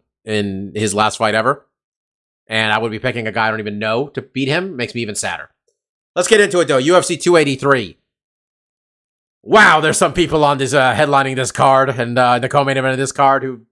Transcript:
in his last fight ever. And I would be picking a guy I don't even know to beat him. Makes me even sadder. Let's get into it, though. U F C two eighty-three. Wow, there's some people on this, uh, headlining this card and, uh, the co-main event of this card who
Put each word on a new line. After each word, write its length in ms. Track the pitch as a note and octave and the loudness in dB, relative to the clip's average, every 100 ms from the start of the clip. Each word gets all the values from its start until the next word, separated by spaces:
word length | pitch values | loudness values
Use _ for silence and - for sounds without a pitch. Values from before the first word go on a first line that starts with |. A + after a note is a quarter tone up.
| _ _ | _ _
in 480 | A2 G#2+ G2+ F#2+ G2 G#2 | -6 -4 -4 -6 -8 -4
his 180 | G#2+ | -2
last 240 | G2+ G#2+ - | 0 0 0
fight 160 | A2 | -2
ever. 320 | G#2+ A#2 C#3+ _ _ _ _ _ _ _ _ - | 0 0 -4 _ _ _ _ _ _ _ _ -8
And 260 | A2 A2 | -2 0
I 60 | G#2+ | 0
would 140 | A2+ | 0
be 80 | G#2+ | -4
picking 260 | B2+ A#2 A2 | -6 -6 -6
a 60 | |
guy 160 | A2 A2 | -4 -2
I 20 | |
don't 100 | A2 | -4
even 200 | G#2+ G#2 | -6 -6
know 300 | A2 A2+ D3 | -4 -4 -4
to 120 | - | -10
beat 260 | - B2+ C3+ | -10 -6 -4
him. 280 | D#3+ F#3+ C3+ | -4 -6 -8
Makes 180 | A#2+ | -8
me 80 | A#2+ | -6
even 140 | A2 G2+ | -8 -6
sadder. 340 | G2 D#2+ D2 _ _ _ _ _ _ - | -8 -8 -14 _ _ _ _ _ _ -4
Let's 120 | F3+ | 2
get 120 | G#3 | 4
into 200 | G3 F3 | 4 2
it, 80 | D#3 | 0
though. 100 | C3+ | 0
U 180 | C#3 F3+ | 2 2
F 100 | - | 2
C 120 | D#3 | -2
two 200 | E3+ E3+ | 2 2
eighty-three. 600 | C#3+ C3 C#3 C3 F#2 - _ _ _ _ _ _ _ _ _ _ _ _ _ _ | 2 0 0 0 -2 -12 _ _ _ _ _ _ _ _ _ _ _ _ _ _
Wow, 380 | - G#3 G3 D#3 | 2 4 6 4
there's 180 | D#3 - | 2 2
some 160 | E3+ | 0
people 300 | D#3 D#3 D#3+ | 0 0 2
on 160 | D3 C#3 | 2 0
this, 160 | C3 C#3 | 0 2
uh, 180 | C3 | 2
headlining 440 | A2 D3 C#3 C3+ C3 | 2 2 2 0 -2
this 140 | B2 | -4
card 380 | - C#3 C3 C3+ | 0 2 4 2
and, 300 | B2 A#2+ A#2+ | -2 -2 0
uh, 180 | B2 A#2+ | 2 2
the 120 | B2+ | 0
co-main 280 | C#3+ C#3 C3+ | 0 0 0
event 140 | C3 | -2
of 80 | C3 | -2
this 120 | C3+ | -4
card 300 | - C3+ C3+ | 0 2 2
who 200 | C3 A#2+ A#2 | -2 -10 _